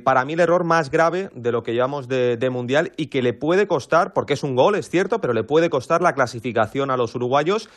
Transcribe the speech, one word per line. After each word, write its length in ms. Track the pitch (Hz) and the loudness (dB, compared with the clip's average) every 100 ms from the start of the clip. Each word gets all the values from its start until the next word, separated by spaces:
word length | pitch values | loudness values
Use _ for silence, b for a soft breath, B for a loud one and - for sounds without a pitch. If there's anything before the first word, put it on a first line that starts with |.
| 131 | 2
para 180 | 131 | 2
mí 100 | 135 | 2
el 60 | 165 | 0
error 240 | 170 180 | 2 2
más 280 | 170 165 139 | 2 0 0
grave 380 | 160 165 180 196 | 2 2 0 -8
de 180 | 123 117 | -6 -4
lo 120 | 117 | -2
que 100 | 120 | -2
llevamos 340 | 117 131 143 123 | -2 -2 -2 -4
de, 300 | 131 123 117 | -2 0 0
de 120 | 131 | -2
Mundial 400 | 127 123 143 175 - | -4 -2 0 0 -4
y 120 | 143 | -4
que 160 | 135 | -2
le 100 | 123 | -2
puede 320 | 120 151 190 208 | -2 0 2 2
costar, 460 | 147 - 160 196 | -2 0 0 2
porque 200 | 131 113 | -2 -2
es 100 | 143 | -2
un 120 | 147 123 | -2 2
gol, 200 | 175 196 | 2 2
es 120 | - | -2
cierto, 300 | 165 190 233 | -2 0 -2
pero 140 | 123 | -2
le 100 | 110 | -2
puede 260 | 110 151 170 | 2 2 2
costar 320 | 139 - 170 | 0 0 0
la 120 | 175 | 2
clasificación 800 | 135 120 117 127 113 107 139 139 | 0 -2 -2 -4 0 0 0 -2
a 40 | 127 | 0
los 200 | 117 120 | -2 -2
uruguayos. 520 | 123 139 156 214 - | 0 0 2 -2 -4